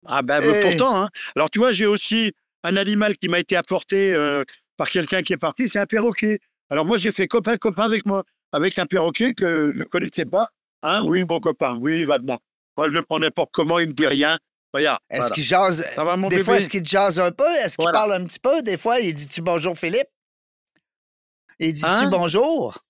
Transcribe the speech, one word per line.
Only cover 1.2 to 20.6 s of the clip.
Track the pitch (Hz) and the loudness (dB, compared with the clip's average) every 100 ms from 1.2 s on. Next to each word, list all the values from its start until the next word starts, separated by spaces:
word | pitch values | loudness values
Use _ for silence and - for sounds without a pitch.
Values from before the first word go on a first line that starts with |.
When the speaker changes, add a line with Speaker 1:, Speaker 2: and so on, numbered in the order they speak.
| - - | -8 -2
Speaker 1:
Alors, | 156 | 0
tu | 202 | 2
vois, | 247 | 2
j'ai | 190 | 2
aussi | 208 202 - 226 214 - _ _ | 2 2 0 0 0 -4 _ _
un | 165 190 | -2 0
animal | 196 208 214 196 | 0 2 0 0
qui | 180 | -2
m'a | 175 | -2
été | - | 0
apporté, | 180 - 185 - 196 196 | -2 0 -4 0 0 2
euh, | 170 147 143 135 - _ - | 2 0 0 -4 -10 _ -8
par | 147 | -4
quelqu'un | 185 156 190 | -2 -2 -2
qui | 165 | -2
est | 175 | -4
parti, | 160 - 247 | -4 -2 -4
c'est | 208 | -2
un | |
perroquet. | 196 220 233 202 214 208 _ _ _ | -2 0 0 0 -2 -2 _ _ _
Alors, | 143 160 | -2 0
moi, | 226 | 0
j'ai | 170 | 0
fait | - 190 | -2 0
copain-copain | 240 208 233 226 175 | 0 0 -2 -2 0
avec | 220 214 202 | 0 0 0
moi, | 196 - _ _ | -2 -4 _ _
avec | 147 180 - | -2 0 -2
un | 170 | -2
perroquet | 185 165 - 247 | 0 0 0 -2
que | 240 180 165 147 | 0 0 2 0
je | 127 | -2
ne | |
connaissais | - 175 - - | -4 -4 -4 -6
pas. | 143 185 226 _ _ _ | -2 0 -2 _ _ _
Hein, | 151 202 | -2 0
oui, | 175 180 175 | 2 0 0
mon | 170 | 0
copain, | 170 151 139 120 | -2 0 -2 -2
oui, | 135 160 | -2 0
va | 151 139 | 0 0
dedans. | 131 120 _ _ _ - | 0 -8 _ _ _ -2
Moi, | 151 | -2
je | |
le | 156 | -2
prends | 156 156 | -2 -2
n'importe | 156 - 151 | -2 -2 -2
comment, | - 156 170 | -2 0 0
il | 165 | 0
me | |
dit | 135 151 | 0 0
rien. | 139 147 160 _ _ _ | 2 0 0 _ _ _
Regarde, | 139 147 123 _ | -2 0 0 _
Speaker 2:
Est-ce | 131 | -2
Speaker 1:
voilà. | 120 | -2
Speaker 2:
qu'il | 107 | 0
jase ? | 127 185 190 165 170 | 2 2 2 0 -6
Speaker 1:
Ça | - | -4
va, | 160 180 | -2 -2
mon | 190 | 0
Speaker 2:
Des | 185 | 0
fois, | 196 | 4
Speaker 1:
bébé ? | 196 | 2
Speaker 2:
est-ce | 196 | 2
qu'il | 196 | -2
te | 160 | 0
jase | 190 196 170 | 2 2 2
un | 180 | 0
peu ? | 175 294 330 | 2 2 2
Est-ce | 202 - | 0 0
qu'il | |
Speaker 1:
Voilà. | 165 185 | 2 2
Speaker 2:
parle | 214 | 2
un | 185 | -2
petit | 180 - | -4 -2
peu ? | 254 311 | 0 0
Des | 226 175 | 0 -4
fois, | 220 247 | 0 0
il | 196 | 0
dit-tu « | 147 147 - | -4 -6 -4
Bonjour, | 165 170 165 165 | -2 -2 -2 -4
Philippe » ? | 165 220 277 _ _ _ _ _ | -2 -2 -4 _ _ _ _ _